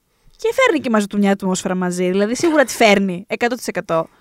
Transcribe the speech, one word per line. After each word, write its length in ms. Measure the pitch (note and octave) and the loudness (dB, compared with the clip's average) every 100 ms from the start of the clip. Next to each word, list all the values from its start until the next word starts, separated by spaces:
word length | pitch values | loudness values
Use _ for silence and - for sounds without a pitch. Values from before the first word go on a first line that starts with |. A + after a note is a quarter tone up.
| _ _ _ - | _ _ _ -6
Και 160 | A4+ | -4
φέρνει 260 | A#4 B4+ D#4 | 2 2 2
και 100 | B3 | 0
μαζί 180 | A3 G3+ | 0 0
του 100 | G3+ | 0
μια 140 | G3+ | 2
ατμόσφαιρα 440 | G3 F#3+ F#3 F#3+ F#3 | 2 0 -2 -2 -4
μαζί, 340 | F3+ F3+ F3+ | -4 -2 0
δηλαδή 260 | F#3+ G#3 B3+ | 0 0 0
σίγουρα 280 | F4 D4+ | 0 2
τη 100 | B3+ | 2
φέρνει, 520 | - A3 G3 G3 F3 - | 4 4 4 2 -4 -8
εκατό 280 | G#3+ A#3+ B3 | -4 -4 -4
τοις 120 | - | -8
εκατό. 400 | F#3+ - E3 E3 _ | -8 -2 -2 -4 _